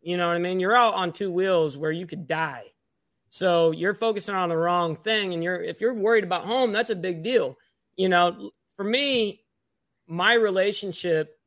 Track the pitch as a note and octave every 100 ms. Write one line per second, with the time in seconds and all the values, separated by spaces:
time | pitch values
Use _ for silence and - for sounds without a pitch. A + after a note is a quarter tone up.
0 | E3 F3 F3 E3+ F3+ F#3 F#3 A#3+ A#3 F#3+
1 | F3+ E3 G3 F3 F#3+ F3+ D#3 C#3 D#3 D#3+
2 | F3+ F#3+ E3+ D#3+ D#3+ B2+ G#2 _ _ _
3 | _ _ _ - F#3+ E3+ E3 D#3+ F3+ G3
4 | A3+ G#3 - G3 F3 E3 E3+ F3 E3+ D3+
5 | G#3+ A3 G3 E3+ E3+ F3+ F3 - A3 A#3
6 | G3+ A3+ F#3 F3+ F#3+ B3 B3 G3+ A#3 G3
7 | F3+ E3+ F3 B3 C#3+ C3+ _ _ _ -
8 | F#3+ F3 F3 - G3+ - _ - G3+ B3
9 | C#4+ B3+ G#3+ - _ _ _ _ _ _
10 | - E3+ F#3+ A#3 G#3+ F#3+ G3 G3+ G3+ E3
11 | F3+ D#3+ D3+ _